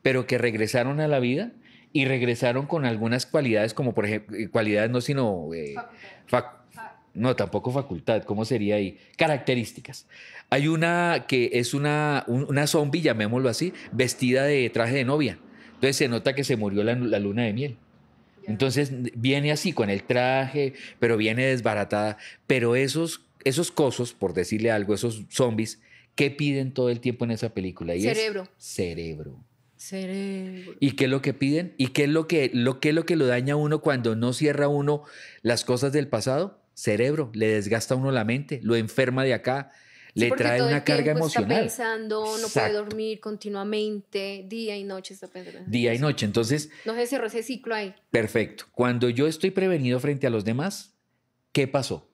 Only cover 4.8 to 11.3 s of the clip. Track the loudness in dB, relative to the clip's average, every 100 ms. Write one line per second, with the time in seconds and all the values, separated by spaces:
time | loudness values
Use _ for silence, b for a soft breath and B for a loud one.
4.8 | 2 0 -2 0 0 -2 -6 -8 -8 -10
5.8 | -14 B B B -2 0 0 -14 _ -18
6.8 | -18 -20 _ -2 0 0 0 -2 -2 -4
7.8 | -4 -6 0 -2 0 -4 -2 0 2 0
8.8 | -2 -6 B 0 0 2 0 -2 -2 -10
9.8 | -18 -20 -20 B B B B 0 2 2
10.8 | 2 2 2 0 0